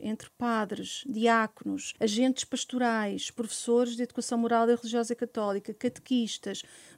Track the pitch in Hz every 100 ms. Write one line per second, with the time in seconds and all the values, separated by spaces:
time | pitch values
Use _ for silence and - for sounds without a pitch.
0 | 208 220 - - 240 226 208 - 190 -
1 | 277 220 233 226 220 - 202 233 - -
2 | 226 208 262 262 - 254 - 254 247 226
3 | 208 196 - - 220 - - 240 240 233
4 | 240 - 233 240 233 233 233 240 226 233
5 | 233 240 240 - 208 196 196 208 247 -
6 | - 254 220 - 202 190 - - -